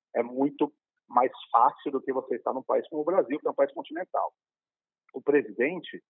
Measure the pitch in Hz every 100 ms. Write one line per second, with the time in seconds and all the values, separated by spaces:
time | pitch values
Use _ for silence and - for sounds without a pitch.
0 | _ 120 120 127 143 139 147 - _ _
1 | - 123 131 - - 117 135 - 147 135
2 | - 127 123 123 123 131 127 120 - 151
3 | 151 190 120 151 147 - 139 - - 320
4 | - - 90 - _ _ _ _ _ _
5 | _ 135 143 143 - 101 151 180 - 87